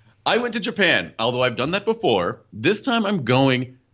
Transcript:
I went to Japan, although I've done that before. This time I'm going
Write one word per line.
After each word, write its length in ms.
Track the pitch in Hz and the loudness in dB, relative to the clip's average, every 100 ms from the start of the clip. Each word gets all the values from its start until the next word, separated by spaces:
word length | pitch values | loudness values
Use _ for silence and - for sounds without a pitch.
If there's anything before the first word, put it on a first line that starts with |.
| _ _ | _ _
I 140 | - 202 | -2 0
went 160 | 240 | 0
to 60 | 220 | -4
Japan, 520 | 208 208 180 123 82 - | -6 0 2 2 0 -4
although 240 | 113 123 | -2 0
I've 140 | 127 120 | 0 0
done 140 | 131 | -4
that 120 | 190 | -2
before. 560 | 202 220 165 104 87 120 _ | -2 -2 2 2 0 -4 _
This 280 | 104 120 214 | -4 -2 -2
time 260 | - 233 196 | -2 -2 0
I'm 180 | 202 | -2
going 540 | 131 127 135 127 127 - _ | 2 4 4 2 -2 -12 _